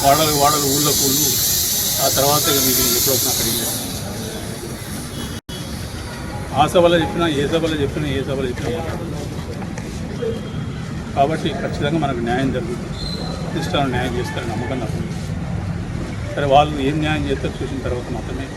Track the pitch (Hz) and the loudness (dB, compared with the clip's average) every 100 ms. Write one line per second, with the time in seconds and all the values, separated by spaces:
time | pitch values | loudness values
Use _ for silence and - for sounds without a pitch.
0 | 143 147 156 147 143 151 135 143 147 - | 6 6 4 6 6 6 2 2 2 4
1 | 139 143 147 - - - - - - - | 2 4 2 2 0 0 0 0 -2 2
2 | 135 135 139 147 165 139 131 123 123 120 | 2 4 4 4 4 4 4 4 2 2
3 | 135 123 127 - 113 113 123 - - - | 2 2 2 0 0 0 -2 -4 -6 -6
4 | - - - - - - - - - - | -6 -6 -6 -6 -8 -8 -8 -8 -8 -8
5 | - - - - - - - - - - | -8 -8 -6 -8 -10 -10 -8 -6 -6 -8
6 | - - - - - 139 147 180 170 170 | -8 -8 -8 -8 -4 -2 0 4 4 4
7 | 156 156 170 139 143 165 160 156 139 165 | 0 0 0 0 0 0 0 0 -2 -2
8 | 147 135 131 135 131 123 143 - - - | -2 -2 -2 -2 -2 -2 -4 -4 -4 -6
9 | - - - - - - - - - - | -6 -6 -6 -6 -6 -6 -6 -6 -6 -6
10 | - - - - - - - - - - | -6 -4 -4 -4 -4 -6 -6 -6 -6 -6
11 | - 147 143 156 160 135 131 - 143 160 | -4 2 2 2 -2 -2 -2 0 2 2
12 | 143 123 117 123 135 127 123 117 - - | 2 0 0 2 2 0 -2 -4 -4 -6
13 | - - - - - 165 - 156 135 123 | -4 -4 -4 -4 -4 -2 0 2 2 2
14 | 127 123 120 - 131 123 120 131 117 - | 0 -2 -2 -4 -4 -2 -2 -2 -2 -2
15 | - - - - - - - - - - | -4 -4 -4 -4 -2 -4 -2 -4 -4 -4
16 | - - - - 143 135 151 147 135 156 | -4 -4 -4 0 8 8 8 4 2 2
17 | 156 156 143 135 135 - 127 127 - 123 | 2 2 2 0 0 -2 -4 -2 -2 -2
18 | 123 - - 262 277 | -2 -4 -4 -6 -6